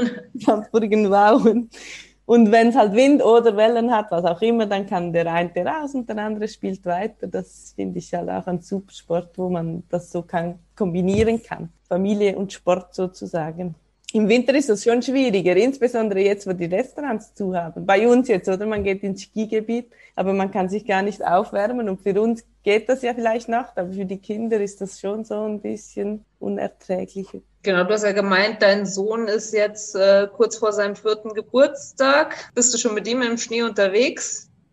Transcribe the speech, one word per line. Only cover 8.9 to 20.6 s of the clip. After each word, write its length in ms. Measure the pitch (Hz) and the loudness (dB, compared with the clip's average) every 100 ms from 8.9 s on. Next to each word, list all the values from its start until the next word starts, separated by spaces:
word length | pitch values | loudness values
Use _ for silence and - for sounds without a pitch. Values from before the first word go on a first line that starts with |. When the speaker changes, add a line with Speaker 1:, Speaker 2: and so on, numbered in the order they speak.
Speaker 1:
Sport, 440 | - - 170 175 - | -16 -6 -4 -4 -8
wo 120 | 185 | -6
man 360 | 180 165 170 - | -4 -6 -8 -6
das 200 | 175 175 | -8 -6
so 120 | 175 | -10
kann, 360 | 170 175 170 180 _ | -6 -6 -6 -8 _
kombinieren 680 | - 190 175 185 202 220 226 | -6 -4 0 0 2 2 0
kann. 260 | - - 165 _ - | -6 -14 -14 _ -6
Familie 500 | 180 196 208 202 - | -2 0 0 0 0
und 160 | 196 | -6
Sport 420 | - - 185 185 | -6 -2 -2 -2
sozusagen. 840 | - 185 185 196 170 156 160 180 160 _ _ - | -6 -6 -8 -8 -6 -6 -8 -10 -12 _ _ -6
Im 160 | 220 208 | 0 4
Winter 260 | 240 247 | 4 4
ist 140 | 277 285 | 2 2
das 140 | 208 | 0
schon 180 | 233 240 | 2 0
schwieriger, 520 | 247 269 254 196 175 180 | 0 0 2 2 2 4
insbesondere 640 | 247 269 240 240 220 190 | 2 2 0 0 -2 0
jetzt, 260 | 196 202 196 | 0 0 -4
wo 60 | |
die 120 | 185 | -6
Restaurants 720 | 170 185 262 - 285 220 - | -2 -2 -4 -6 -6 -6 -8
zu 200 | - 196 | -8 -6
haben. 300 | 180 170 175 175 | -4 -6 -6 0
Bei 220 | 196 233 | 4 6
uns 200 | 247 254 | 4 4
jetzt, 200 | 190 196 | 0 0
oder? 160 | 190 | -2
Man 180 | 208 208 | -2 -2
geht 200 | 196 196 | -2 -2
ins 200 | 196 196 | -4 -8
Skigebiet, 680 | - 214 220 220 214 233 240 _ _ | -8 -8 -4 -4 -4 -6 -8 _ _
aber 180 | - 185 | -4 -2
man 180 | 196 196 | 0 -2
kann 180 | 202 | -2